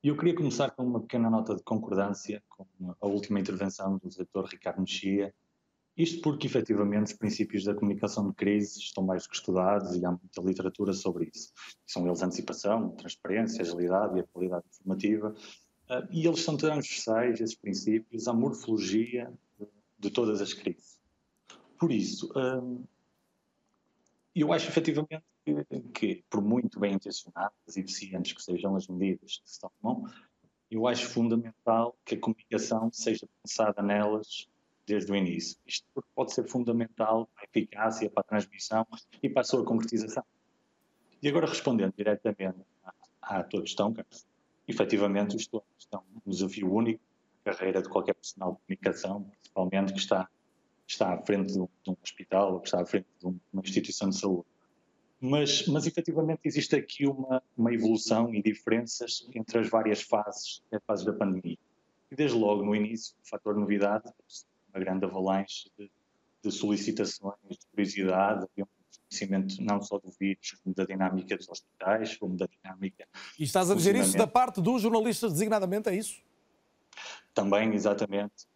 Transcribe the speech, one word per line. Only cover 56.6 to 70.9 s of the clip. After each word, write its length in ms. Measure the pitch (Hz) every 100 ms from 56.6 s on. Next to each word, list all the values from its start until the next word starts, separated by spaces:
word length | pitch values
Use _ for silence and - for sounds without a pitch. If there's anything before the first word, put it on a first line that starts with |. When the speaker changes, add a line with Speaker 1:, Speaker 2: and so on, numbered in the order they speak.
| 143 143
Speaker 1:
aqui 320 | - - 139
uma, 340 | 135 131 131 _ -
uma 160 | 117
evolução 600 | 117 110 113 - 113 117
e 80 | 107
diferenças 880 | 104 107 - 113 117 - 120 - -
entre 260 | 117 113 117
as 100 | 110
várias 320 | 113 110 104
fases, 600 | - 107 104 - - - _
as 120 | 107 -
fases 200 | 101 95
da 80 |
pandemia. 440 | 107 101 92 87 82 _ _ _ _ _
E 40 | 135
desde 220 | 147 117
logo 260 | 104 104
no 120 | 101 107
início, 400 | 107 113 - _
o 40 | -
fator 280 | - 107 104
novidade, 460 | 101 101 101 107 - - _ - - _ _
uma 60 | 95
grande 260 | 92 95 95
avalanche 640 | 95 95 95 101 - - -
de, 120 | 101 _ _ _ _ _
de 80 | 104
solicitações, 840 | 101 104 101 110 110 95 - 98 101 98
de 160 | 90 _
curiosidade, 760 | - 98 98 92 92 101 110 92
havia 140 | - 98
um 20 | _ _ - _
conhecimento 520 | - 98 95 95 -
não 180 | 113 101
só 160 | 101 101
do 140 | 92 -
vírus, 320 | 98 98 - -
como 120 | 95 92
da 100 |
dinâmica 500 | 95